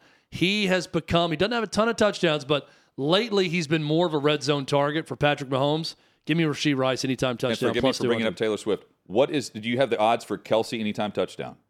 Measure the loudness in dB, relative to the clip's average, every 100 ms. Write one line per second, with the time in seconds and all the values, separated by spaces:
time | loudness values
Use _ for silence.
0 | _ _ _ -2 0 2 2 0 0 -6
1 | 0 0 2 0 0 -2 -2 0 0 2
2 | 0 2 0 0 0 -2 -2 _ _ -6
3 | 0 2 2 0 2 0 0 0 2 2
4 | 2 2 2 0 0 -2 0 0 0 -2
5 | -6 0 0 0 -2 0 0 0 -4 -12
6 | _ _ -2 0 0 0 0 2 0 0
7 | -2 0 -2 -2 -2 0 0 2 0 0
8 | 0 0 0 0 -2 0 -2 -2 -4 _
9 | -2 2 2 0 -4 -8 -4 0 0 2
10 | 2 2 -2 -8 0 0 0 -4 -4 -4
11 | -4 -2 -4 -6 -14 -14